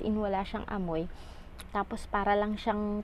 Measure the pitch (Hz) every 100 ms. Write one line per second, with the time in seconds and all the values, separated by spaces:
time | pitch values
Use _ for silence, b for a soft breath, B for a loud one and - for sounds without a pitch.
0 | 214 214 202 190 196 190 - 208 180 160
1 | 170 - B B B B - 208 196 226
2 | - 208 202 208 208 208 226 208 208 208